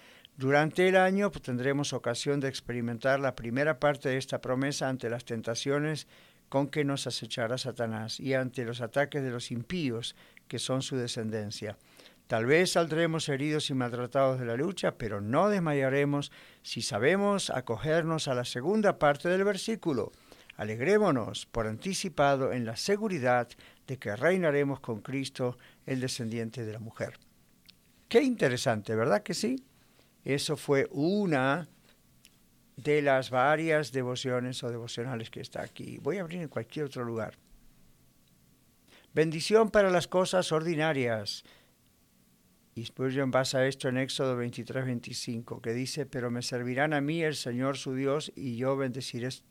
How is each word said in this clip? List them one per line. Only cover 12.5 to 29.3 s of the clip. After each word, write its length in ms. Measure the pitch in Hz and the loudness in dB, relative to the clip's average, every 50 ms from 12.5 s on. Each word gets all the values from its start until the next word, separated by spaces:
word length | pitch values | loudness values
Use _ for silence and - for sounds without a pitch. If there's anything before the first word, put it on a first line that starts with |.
| 151 170 185 175 | 6 6 6 4
saldremos 560 | - 180 170 151 156 160 170 160 160 160 - 151 | 4 2 2 2 2 2 2 2 2 -2 -2 -2
heridos 420 | 139 131 143 151 151 151 - - | -2 0 0 0 0 0 0 0
y 40 | 139 | 0
maltratados 680 | 131 123 120 113 117 123 123 - 139 135 131 131 127 | 0 0 0 -2 -4 -6 0 4 4 6 6 4 2
de 60 | 123 | 0
la 100 | 117 117 | -2 0
lucha, 420 | 127 151 190 185 - - 170 - - | 0 0 -2 -2 0 -2 -2 -2 0
pero 220 | 120 104 104 101 | -6 -4 -4 -4
no 300 | 101 107 123 156 190 208 | -2 0 2 4 4 4
desmayaremos 840 | 208 190 170 156 147 143 135 131 135 143 143 143 143 143 143 - - - - - - _ | 4 2 2 2 2 2 2 4 4 4 2 2 2 0 -2 -4 -10 -18 -20 -20 -20 _
si 200 | _ - - 117 | _ -10 -8 -6
sabemos 680 | 110 - 127 104 117 151 185 196 202 202 202 190 - - | -6 -2 -2 2 4 4 4 4 4 2 2 0 0 -2
acogernos 800 | - 127 - - 113 104 - 156 156 170 160 165 165 151 - 147 | -2 -4 -2 -2 -4 -2 0 2 2 2 2 2 0 -2 0 0
a 40 | 127 | -2
la 120 | 123 123 | -2 -2
segunda 520 | - - 123 123 170 208 220 208 190 175 - | -4 -4 -4 -2 0 2 4 4 2 2 4
parte 300 | 156 147 147 143 - 175 | 4 4 4 4 2 0
del 160 | 180 190 196 | 2 2 2
versículo. 680 | 208 202 185 - - 226 185 - 165 139 113 95 - - - - - - - - - - | 2 0 -2 -2 -4 -4 -2 -2 -2 0 0 -2 -4 -6 -16 -20 -20 -20 -20 -20 -20 -10
Alegrémonos 920 | - 104 107 110 113 127 165 208 214 214 185 143 123 104 - - - - _ | -8 -6 -6 -4 -2 2 4 4 6 6 4 4 2 0 -2 -6 -10 -10 _
por 200 | - 120 110 110 | -4 -2 -2 -2
anticipado 840 | 107 - - 190 190 - - 185 147 - 143 139 139 131 135 104 107 | -4 -4 -4 -4 -4 -4 -4 -6 0 2 4 4 4 2 0 -2 -2
en 120 | 127 117 | -2 -4
la 120 | 110 113 - | -4 -4 -6
seguridad 720 | - - 202 202 220 214 185 147 120 123 123 123 120 - - - - - - _ _ - | 0 0 0 0 0 -2 -2 0 2 4 4 4 2 -2 -8 -20 -20 -20 -20 _ _ -10
de 100 | 131 123 | -10 -8
que 180 | - 113 101 | -4 -6 -4
reinaremos 640 | 120 135 165 190 185 175 156 143 143 143 139 135 131 | 2 2 4 4 4 4 4 4 4 2 2 0 -4
con 220 | - - 113 104 | -4 -6 -6 -6
Cristo, 560 | - - 131 139 135 131 - - 131 123 123 - - - - _ _ | -6 -6 -6 -4 -6 -6 -6 -4 -4 -4 -4 -6 -14 -20 -20 _ _
el 140 | 151 135 127 | -6 -4 -2
descendiente 680 | 123 127 - - 120 110 113 117 113 113 113 127 113 | -2 -4 -4 -4 -4 -4 -4 -4 -6 -6 -6 -8 -8
de 80 | 107 107 | -8 -8
la 60 | 113 | -8
mujer". 400 | 107 110 - - 113 - - - - _ _ _ _ _ _ _ _ - - _ _ _ _ _ _ - | -10 -12 -10 -10 -10 -10 -10 -16 -20 _ _ _ _ _ _ _ _ -20 -20 _ _ _ _ _ _ 4
Qué 140 | - 233 | 6 6
interesante, 720 | 302 262 240 - - 135 123 120 - 131 113 107 101 - 110 | 6 6 2 4 4 2 4 4 2 2 2 2 0 0 0
¿verdad 260 | 110 113 143 196 208 | 2 4 4 2 2
que 120 | - - | 0 -2